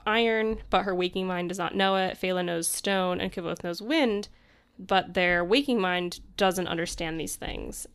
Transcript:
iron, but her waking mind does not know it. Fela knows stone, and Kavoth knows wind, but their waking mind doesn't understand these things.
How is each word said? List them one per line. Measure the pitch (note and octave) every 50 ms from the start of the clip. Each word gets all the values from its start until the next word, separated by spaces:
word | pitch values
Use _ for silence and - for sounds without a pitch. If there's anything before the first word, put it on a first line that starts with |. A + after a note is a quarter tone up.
| -
iron, | G#3+ G#3+ A#3 A#3 A3+ A3 A3 A3 A3 A3 - - -
but | - F#3 F#3
her | G3 F#3
waking | F3+ F3+ F3+ - F#3+ F#3
mind | F#3 F3+ F3 F3 E3+
does | F3+ G3
not | F3 - -
know | G3 F#3+ F#3+ G3
it. | F#3+ F#3 F#3 - -
Fela | - F#3 F#3 F3+ F3+
knows | F3 E3+ E3+ E3 -
stone, | - - - G3+ G3 F#3+ F#3 F3+ F3+ - -
and | F#3 -
Kavoth | G3+ E3+ E3 E3+ - -
knows | F3 E3+ -
wind, | G#3 A3+ D#4 D#4+ C#4+ A#3 G#3 G3+ G#3 - - - _ _ _ _ _ _ _ -
but | F#3+ - G3 F#3+ F3+ F3 F3
their | F#3+ F3+ F3 F3+ F3 F3
waking | F3 G#3+ C#4 C#4+ - B3 A3+
mind | F#3 F3+ F3+ F3+ F3+ F3 - - - - -
doesn't | - G#3 F#3+ F3 F#3 F3 -
understand | F3 E3 E3+ F3 - - E3+ D#3+ D#3+ D#3+
these | D3 - -
things. | - - - - - - - - - - - -